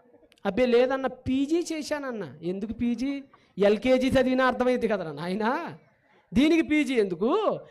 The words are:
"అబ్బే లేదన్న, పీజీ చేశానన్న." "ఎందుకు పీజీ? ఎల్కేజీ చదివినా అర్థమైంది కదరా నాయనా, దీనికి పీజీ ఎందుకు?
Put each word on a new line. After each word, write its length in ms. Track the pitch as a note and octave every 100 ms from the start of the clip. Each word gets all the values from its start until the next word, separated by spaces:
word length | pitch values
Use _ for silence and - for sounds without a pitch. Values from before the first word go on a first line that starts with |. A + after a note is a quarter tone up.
| _ _ _ _ G3+
"అబ్బే 200 | G3 B3+
లేదన్న, 420 | A#3 B3+ C4+ C4+
పీజీ 580 | C4 - C4 C#4 E4 E4
చేశానన్న." 640 | D#4+ C#4 D4+ C4+ A3+ D#3+ A#2+
"ఎందుకు 320 | E3 F#3+ G#3
పీజీ? 500 | A3+ A#3+ A3+ C4 C#4 C#4 _ _ -
ఎల్కేజీ 520 | G3+ G#3+ B3+ B3+ B3+
చదివినా 380 | C4 B3+ B3+ B3+
అర్థమైంది 400 | B3 B3 B3 A3
కదరా 240 | G3+ D#3+
నాయనా, 680 | C#3+ E3+ F#3+ G#3+ D4 D4+ C#3+ _ _ _ _ -
దీనికి 280 | F#3 D4+ D#4+
పీజీ 340 | C4+ D4+ C4 C4
ఎందుకు? 640 | G3 E3 A3 F#4+ F#4+ D#3+ -